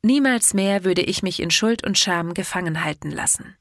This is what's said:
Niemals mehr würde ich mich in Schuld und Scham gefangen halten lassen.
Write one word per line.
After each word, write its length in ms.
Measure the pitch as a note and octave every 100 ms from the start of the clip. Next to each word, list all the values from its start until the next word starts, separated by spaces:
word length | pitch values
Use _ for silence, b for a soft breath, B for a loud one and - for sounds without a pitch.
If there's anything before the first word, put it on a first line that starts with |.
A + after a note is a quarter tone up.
Niemals 520 | G#3+ C#4 C4+ A#3+ -
mehr 300 | G3 G3 G3
würde 180 | F3+ F3+
ich 200 | - F#3+
mich 180 | F#3+ -
in 100 | E3+
Schuld 360 | - A3 A#3 -
und 120 | F#3+
Scham 360 | - F3 E3+
gefangen 500 | F3 F#3 F#3 F3 D#3+
halten 260 | D#3 D3 D3
lassen. 460 | D3 - - - -